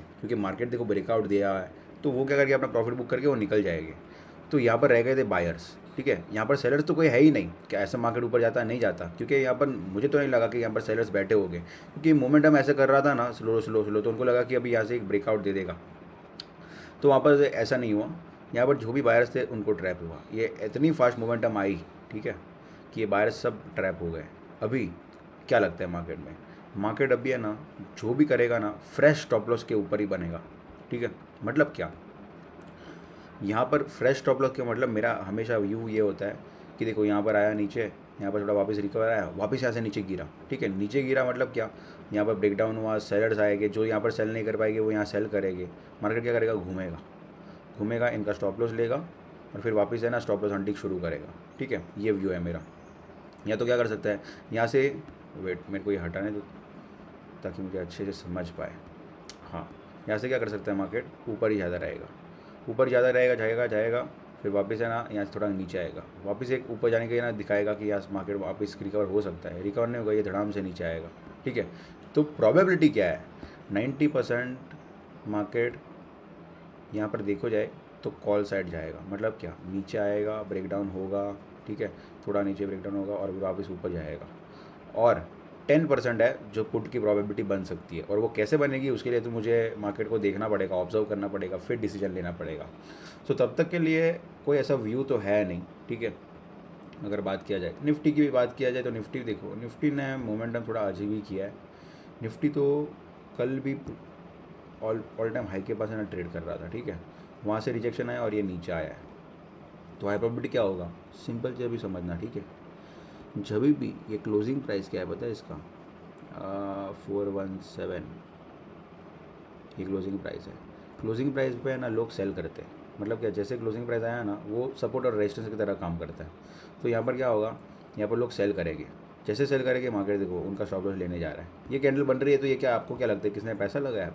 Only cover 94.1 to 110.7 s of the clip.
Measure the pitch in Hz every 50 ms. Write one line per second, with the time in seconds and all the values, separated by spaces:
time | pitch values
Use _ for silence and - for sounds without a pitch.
94.1 | 170 170 - - - - - - 143 143 127 - 143 131 113 107 113 127 135 135
95.1 | 135 113 101 98 101 104 104 92 87 87 87 - - - - - 120 117 117 110
96.1 | - - - - - - - - - - - - - - - - - - 160 104
97.1 | 101 104 98 95 98 92 - - 104 95 90 82 - - 139 147 151 147 - 156
98.1 | 147 147 151 143 127 127 123 120 - - 135 127 123 127 123 123 117 113 104 -
99.1 | - 131 123 113 104 - - 98 101 110 120 117 113 - - 151 139 139 139 135
100.1 | 135 131 123 110 107 107 117 117 117 120 117 113 113 113 104 98 95 90 101 104
101.1 | 107 107 101 - 98 95 95 101 - - - - - - - - - - - -
102.1 | - - 113 113 110 - - 147 147 147 139 139 143 147 147 147 - - - -
103.1 | - - - - - - 120 127 135 135 131 139 135 - - - 117 - - -
104.1 | - - - - - - - - - - - - - - - 110 113 113 110 -
105.1 | - - 113 113 110 127 117 98 95 95 95 - 117 104 113 101 113 110 104 98
106.1 | - 90 87 87 87 85 82 82 - - 82 87 - 110 - - 90 85 - -
107.1 | - - - - - - - 104 107 110 107 131 120 113 110 120 117 - 123 120
108.1 | 120 123 120 110 107 107 101 95 90 87 85 90 87 82 78 76 65 - - -
109.1 | - - - - - - - - - - - - - - - - - - - 101
110.1 | 104 104 110 117 120 123 120 - - 127 110 98